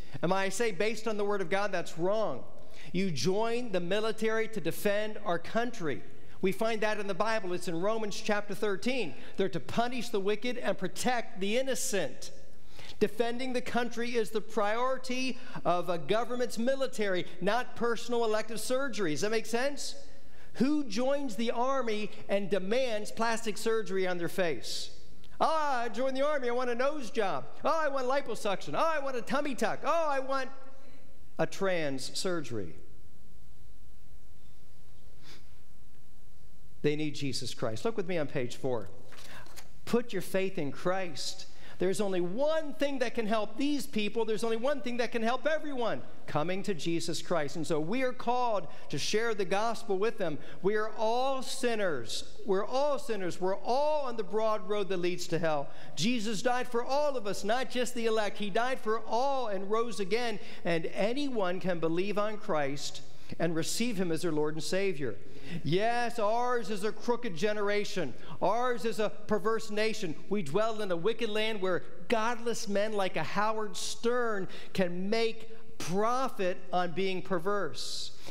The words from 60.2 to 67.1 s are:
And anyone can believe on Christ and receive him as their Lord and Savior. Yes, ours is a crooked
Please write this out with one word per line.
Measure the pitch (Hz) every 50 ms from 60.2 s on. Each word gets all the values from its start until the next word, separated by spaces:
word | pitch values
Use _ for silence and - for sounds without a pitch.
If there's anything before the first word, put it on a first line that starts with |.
| 247 233 214 185 - - - - -
And | 175 170 165 160 - -
anyone | - 190 220 247 285 294 277 247 220 190 175 180 185
can | - 185 180 165
believe | 160 160 165 175 190 208 196 202
on | 208 220 214
Christ | 202 - 202 175 151 143 139 143 143 - - - - - - - - - - - -
and | 165 170 165
receive | 160 156 - - - 226 247 220
him | 175 190 170
as | 160 147
their | 170 175
Lord | 156 147 151 151 151
and | 156 -
Savior. | - 185 190 196 196 180 147 147 117 101 - - - - - - - 170 160 -
Yes, | 139 160 190 214 233 240 240 240 226 233
ours | 233 208 208 226 240 240 247 247 240 214 175
is | 220 185 196
a | 214
crooked | - - - 233